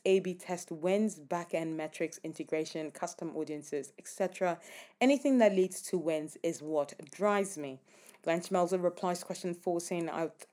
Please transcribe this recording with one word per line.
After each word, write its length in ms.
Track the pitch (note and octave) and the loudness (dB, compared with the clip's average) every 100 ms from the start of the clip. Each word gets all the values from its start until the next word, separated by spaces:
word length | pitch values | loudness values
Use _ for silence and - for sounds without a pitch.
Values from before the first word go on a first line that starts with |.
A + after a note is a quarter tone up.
| F#3+ | 4
A 160 | F#3+ | 4
B 120 | F#3 | 4
test 380 | F3+ - F3+ - | -4 -6 -6 -6
wins, 480 | D#3+ F3 G3+ G#3+ D#3 | -2 2 4 2 -2
back-end 560 | C#3+ F3 E3+ E3 E3 D#3+ | -4 -4 -2 -2 -2 -4
metrics, 460 | D#3 - D#3+ - | -6 -4 -4 -4
integration, 640 | D#3+ D#3 D3+ D#3 D#3 D#3+ D3+ | -10 -8 -2 -2 -2 -4 -6
custom 440 | - E3+ - E3 D#3 | -6 -8 -6 -8 -6
audiences, 560 | D3+ D3+ D3 D3 C3+ - | -6 -6 -6 -6 -6 -12
et 80 | - | -12
cetera. 520 | - F#3 - F3+ E3+ - - - - | -4 -4 0 -2 -2 -8 -20 -16 2
Anything 380 | B3+ C#4 C#4+ B3+ | 6 6 6 8
that 140 | G#3+ | 8
leads 280 | F#3+ F#3 - - | 6 2 0 -4
to 80 | F3+ | -2
wins 400 | D#3+ D#3 D#3 - | 0 -2 -4 -4
is 200 | E3+ E3 | -4 -2
what 320 | D3+ D#3 C#3+ - - | -2 0 0 -4 -14
drives 460 | - G#3 G3+ G3 D#3 | 0 2 2 0 -4
me." 240 | C#3+ C3 _ - - - | -8 -10 _ -20 -20 -6
Blanche 280 | E3 E3 E3+ | 0 0 2
Melzer 340 | F#3 F3 F#3 | 2 4 2
replies 360 | F3 F3 F3+ F3 | 0 0 0 -2
to 60 | - | -4
question 280 | F3+ F3+ | -6 -4
four, 260 | F3 - E3+ | -4 -2 -2
saying, 300 | E3+ F3 E3 | -2 -2 -2
"Our, 240 | D#3+ E3 - - | -2 -4 -6 0